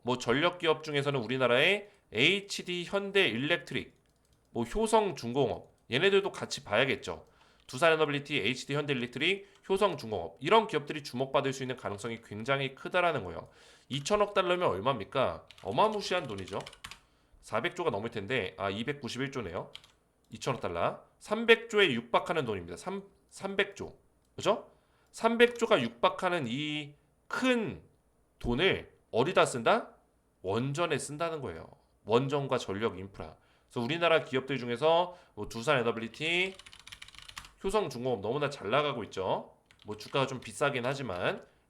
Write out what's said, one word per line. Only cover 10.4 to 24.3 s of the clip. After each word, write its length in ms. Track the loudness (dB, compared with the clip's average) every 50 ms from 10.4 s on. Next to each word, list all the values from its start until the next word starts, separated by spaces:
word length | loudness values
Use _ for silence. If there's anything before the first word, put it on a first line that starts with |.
이런 260 | 2 4 4 4 4
기업들이 360 | 4 -2 -4 -4 -4 -8 -8
주목받을 520 | -10 -8 -6 -4 -2 0 2 2 2 0 -2
수 80 | -4
있는 140 | -6 -6 -6
가능성이 440 | -6 -6 -8 -8 -6 -8 -8 -8 -10
굉장히 520 | -10 -12 -12 -6 -2 0 0 0 0 -4 -6
크다라는 500 | -10 -8 -2 0 2 2 2 0 -2 -4
거예요. 240 | -6 -8 -10 -12 -14 -18 -20 -20 -20 -20 -20 _ -8
이천억 460 | -8 -6 -2 0 2 2 2 2 2
달러면 340 | 2 2 2 2 2 2 0
얼마입니까? 800 | 0 0 0 0 -2 -2 -4 -4 0 0 0 0 0 -4 -10 -18 -20 -10
어마무시한 640 | -8 -2 2 4 4 4 2 -2 -4 -2 -2 -2 -2
돈이죠. 320 | -4 -8 -10 -8 -8 -8 -8 -8 -10 -14 -18 -18 -18 -18 -20 _ _ _ _ _ _ _ _
사백 360 | -8 -4 -2 -2 -2 -2 -2
조가 140 | -2 0 0
넘을 200 | 0 0 -2 -4
텐데, 440 | -6 -6 -4 -2 -2 -2 -2 -2 -4 -2
아, 100 | -2 -2
이백구십일 640 | -2 -2 -4 -4 -6 -6 -8 -8 -4 -4 -4 -4
조네요. 400 | -4 -6 -6 -6 -6 -8 -8 -10 -14 -20 -20 -20 _ _ _ _ _ _ _ _
이천억 300 | -14 -6 -4 -4 -4 -4
달러. 420 | -4 -4 -2 0 0 -2 -2 -6 -12 _ _ _
삼백 500 | -6 -4 -4 2 6 6 6 6 4 2
조에 220 | 4 4 4 4
육박하는 520 | 4 0 -2 0 0 0 2 0 -2 -2 -2
돈입니다. 320 | -2 -4 -6 -6 -10 -12
삼, 260 | -10 -8 -8 -8 -8 -10 -14 _ _ _ _
삼백 460 | -12 -10 -8 -4 -2 -2 -2 -2 -4
조. 200 | -8 -12 -12 -14 -18 _ _ _ _ _ _